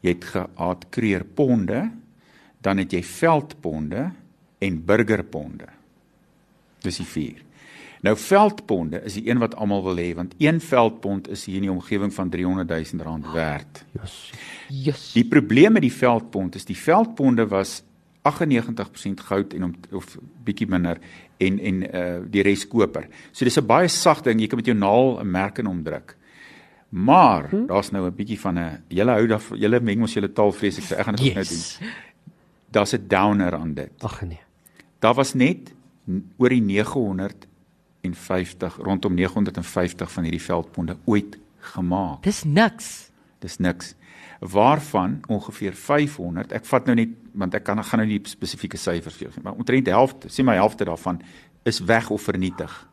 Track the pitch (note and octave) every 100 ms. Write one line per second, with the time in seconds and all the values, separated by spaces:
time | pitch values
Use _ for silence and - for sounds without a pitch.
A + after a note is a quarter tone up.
0 | F2+ F2 - F#2 F2+ - E2+ F2+ - -
1 | A2+ F#2+ F2+ - C#3 A#2 F#2 A2 A3 -
2 | - _ _ _ _ _ F#2+ G2 F#2 F2+
3 | F2 - E3 D#3 D3 - F2 D#2 D2+ F#2
4 | E3 F3+ - _ _ _ G2 D#2+ E2+ G#2+
5 | G#2+ G#2+ - E2 D#2 - - - _ _
6 | _ _ _ _ _ _ _ _ F#2+ E2+
7 | F2+ - C2+ - - _ - - - -
8 | F#2+ G#2+ - G3 G#3 G#3 - F#2+ E2 E2+
9 | A2 G2 A2+ B2 A#2 - G#2 G2+ F#2 F2+
10 | F2 E2+ F2+ - D3+ E3 - B2+ A2+ A2+
11 | G2+ G2 - G2+ - F#2+ G2 F#2 - G#2
12 | G2+ G2 F2+ F2 F2+ F#2+ E2+ E2 D#2+ F2
13 | D#2 D#2+ D2 E2 D#2+ D2 - - - -
14 | - - - - - - - C#3 C3+ C3+
15 | - A2+ A#2+ D3+ G2+ A#2 F#3+ A3 B2+ -
16 | B2 A#2 - - F2+ G2 - G2 - F3+
17 | A3+ - C3+ A#2+ A2 G2 F#2+ - _ _
18 | _ _ C#3+ D3 E3 B2+ A2+ A2+ F#2+ -
19 | G2+ F#2+ - G2 G2 F2+ F2+ F2 - G2
20 | - - - - A#2 G2 G2+ F#2 F2 E2
21 | - - - _ F#2+ G2 G2+ F#2 F#2+ F2+
22 | F2 F2 - G2+ G2 G2+ - A#2 G2 -
23 | - - - - B2 - A2+ B2+ F3+ -
24 | F3+ D3+ B2+ A2+ G#2+ A#2+ A2+ A2 G2 A2
25 | C3 A#2 G#2 F2+ G2 - A2 F2 D#2 D2+
26 | - - _ - - - - _ _ F#2+
27 | G#2 E3+ D3 F#2 D2 F#3+ A3+ F#2+ G2 G2+
28 | F2+ F2+ G#2 G#2 G2 E2+ E2+ D#2 - E2+
29 | A#2 A2 A2+ G#2+ - G#2+ G#2 A#2+ A#2 G2+
30 | A2+ - G2 - G#2 F#2+ G2+ F2 - F2+
31 | G2+ G#2 C3 F#2+ F#2+ E2+ - - G#3+ -
32 | - _ - _ _ _ _ G#2+ G2+ A#2+
33 | - G2 G#2 G2+ F2+ E2 E2 C#2+ C2+ _
34 | G#2+ - F#2 E2 _ _ _ _ - _
35 | A2 A#2+ C3+ C3+ B2+ F3+ - - _ _
36 | - F#2 - - B2 B2+ G#2+ G2 G#2+ C#3
37 | G#2+ F#2 G2 - - _ _ _ _ _
38 | F#2 F2 - F#2 F2+ - F2+ - - G2
39 | G2+ F2+ F#2 - G2 F2 F2 - F2+ -
40 | F2 - E2 E2 - F2 E2 - E2 E2+
41 | - G#2+ G2+ - _ _ - - F2 F#2
42 | F#2 - F#3 G#3 D#3 D3+ A3+ - - -
43 | - _ _ _ F#2 - F2+ F2 - -
44 | - - - - F2+ F#2+ A#2 D3+ D3 G#2
45 | G#2+ D3+ - G#2 - - G2 F2+ - D3
46 | D3 D3 F2 E2+ - A2 - C3 C3 A#2
47 | A2+ - - G2+ F#2+ - - G#2 G#2+ A2+
48 | G#2+ G#2 F#2+ - B2 - F2+ E2+ - E2+
49 | D#2+ - - - - G2+ A2+ C3 B2+ G2
50 | C3 - - - C3 G2 G#2 - F#2 E2
51 | - F2 - - - _ - A2 F2 A2+
52 | A#2 G#2+ - F#2 F#2 F2 D#2+ - -